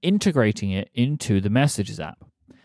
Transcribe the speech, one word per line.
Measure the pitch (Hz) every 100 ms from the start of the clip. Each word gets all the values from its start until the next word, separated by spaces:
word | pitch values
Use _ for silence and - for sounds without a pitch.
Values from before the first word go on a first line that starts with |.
integrating | 170 202 202 135 110 104 98
it | 95 -
into | - 127 151 - 98
the | 98
Messages | 117 143 - 87 78
app. | 78 - - _ _ -